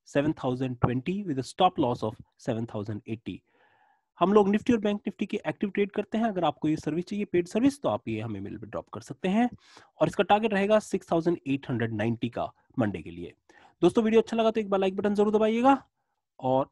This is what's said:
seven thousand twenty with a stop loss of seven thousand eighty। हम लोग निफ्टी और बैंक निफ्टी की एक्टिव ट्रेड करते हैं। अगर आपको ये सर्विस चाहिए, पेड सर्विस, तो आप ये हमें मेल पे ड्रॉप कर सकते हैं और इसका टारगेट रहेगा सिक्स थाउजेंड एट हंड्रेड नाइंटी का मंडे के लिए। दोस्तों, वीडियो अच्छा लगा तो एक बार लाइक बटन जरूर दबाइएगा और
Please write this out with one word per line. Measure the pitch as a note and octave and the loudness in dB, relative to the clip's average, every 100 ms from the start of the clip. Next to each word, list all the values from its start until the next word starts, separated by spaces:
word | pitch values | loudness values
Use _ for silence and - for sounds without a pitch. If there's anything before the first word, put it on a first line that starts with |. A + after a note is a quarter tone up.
| _ | _
seven | C#3+ D3 | -2 0
thousand | D#3 C3 B2+ C3 B2 | 0 -2 -2 -4 -6
twenty | B2 B2 B2+ F#3+ G3+ | -6 -6 -4 -6 -6
with | C3+ | -6
a | B2+ | -6
stop | - F#3 - | 0 0 2
loss | C3 A#2+ | -2 -2
of | G#2+ - - _ - | -6 -8 -16 _ -6
seven | A2+ A2+ | -6 -6
thousand | G#2+ G#2 G#2+ - | -8 -8 -10 -10
eighty। | A2+ - F2+ _ _ _ _ _ _ _ - | -10 -10 -12 _ _ _ _ _ _ _ -2
हम | F#3+ | 4
लोग | G#3 G3 | 6 6
निफ्टी | G#3 - | 2 2
और | A#3+ | 0
बैंक | G#3 G#3 - | 2 -4 -6
निफ्टी | - G#3 | -6 -6
की | G#3 - | -6 -6
एक्टिव | D#3 G#3 | -4 -4
ट्रेड | F#3+ G3+ | -2 -2
करते | - G3+ A3 | -2 -4 -2
हैं। | |
अगर | A3+ F#3 | -2 0
आपको | D#3 D3 D#3 | -2 0 -2
ये | D#3 | -2
सर्विस | - D#3 F3 | -2 -4 -4
चाहिए, | G3+ G3+ | -6 -2
पेड | F3 F3 | -2 0
सर्विस, | A3 C4+ C4+ | 2 2 2
तो | D3 | -2
आप | G#2 - | -2 -2
ये | A2 | -6
हमें | A2+ G2+ | -6 -8
मेल | G2 - | -10 -12
पे | G2+ | -10
ड्रॉप | E2+ - | -10 -10
कर | G#2 | -12
सकते | - C3+ F#3+ | -12 -6 -2
हैं | G3+ A#3+ - _ - - - | 2 2 -2 _ -20 -12 -2
और | D#3 | 0
इसका | - | 2
टारगेट | G3 G#3 A3 | 4 4 2
रहेगा | G3 G3 G#3+ | 0 4 2
सिक्स | - G3 - | 2 -6 0
थाउजेंड | E3+ E3 E3+ - | 0 2 0 0
एट | C3+ - | -4 -2
हंड्रेड | B2+ A2+ | -2 -2
नाइंटी | A2 A2 A2+ A#2+ | 0 -2 0 -4
का | A#2 D#2+ - _ - | -4 -6 -8 _ -2
मंडे | A2 F#2 | -2 -2
के | D#2+ | -10
लिए। | E2+ E2+ - _ - - - | -12 -14 -16 _ -20 -20 2
दोस्तों, | E3+ F3 | 2 4
वीडियो | A3 A3 | 4 4
अच्छा | A3 A3+ | 4 2
लगा | A3+ | 0
तो | A3 | 0
एक | G#3 | 0
बार | G3 | 0
लाइक | F#3+ F#3+ | 0 0
बटन | G#3 | -2
जरूर | G3+ G#3 | 2 2
दबाइएगा | G#3+ A3 A3+ B3+ C4+ - _ _ _ _ _ | 4 2 2 4 4 0 _ _ _ _ _
और | C3 C3 C#3 | -2 0 0